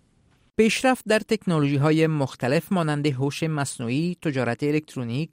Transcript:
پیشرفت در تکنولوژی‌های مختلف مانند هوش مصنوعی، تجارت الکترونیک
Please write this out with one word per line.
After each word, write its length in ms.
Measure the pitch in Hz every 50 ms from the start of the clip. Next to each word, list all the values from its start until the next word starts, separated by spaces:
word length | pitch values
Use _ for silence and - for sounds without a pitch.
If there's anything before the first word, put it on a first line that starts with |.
| _ _ _ _ _ _ _ _ _ _ _
پیشرفت 480 | - 220 220 - - - 262 254 - - 208
در 100 | 214 214
تکنولوژی‌های 880 | 214 - 226 208 - 190 170 156 147 139 143 135 143 156 156 160 160
مختلف 680 | 160 156 147 135 127 - - 131 120 139 165 - - 202
مانند 340 | 180 165 151 147 143 143
هوش 360 | 151 135 123 139 143 139 - 160
مصنوعی، 760 | 160 156 147 139 - - - 123 113 127 143 165 180 175 - -
تجارت 400 | 165 131 131 120 117 117 - 147
الکترونیک 680 | 147 147 156 151 - - - 123 117 117 135 165 -